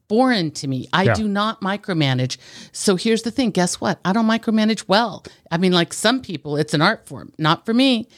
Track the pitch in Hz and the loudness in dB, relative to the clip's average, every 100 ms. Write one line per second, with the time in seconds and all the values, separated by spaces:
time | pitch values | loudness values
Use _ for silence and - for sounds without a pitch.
0 | - 214 262 226 160 - 139 131 - 165 | -2 2 2 2 -2 -4 -6 -6 -2 0
1 | 190 156 214 202 214 220 190 202 208 165 | 2 2 0 -2 -2 -4 -4 -4 -4 0
2 | 139 127 127 - - - - - - 180 | 0 0 -2 -6 -16 -20 -18 -4 0 2
3 | 226 226 233 214 240 180 175 - 220 175 | 2 0 0 -2 0 0 0 0 -4 -2
4 | 175 220 220 226 226 220 214 220 - 196 | -2 0 0 0 0 0 0 -2 0 0
5 | 233 - - - _ 170 185 180 170 - | 0 -4 -16 -20 _ 0 2 2 0 0
6 | 214 254 - 156 147 143 151 156 175 220 | 0 0 -4 -10 -4 -2 0 0 0 0
7 | - 123 - - 156 170 - 233 269 233 | -8 -16 -14 -4 0 0 0 2 2 2
8 | 226 | -4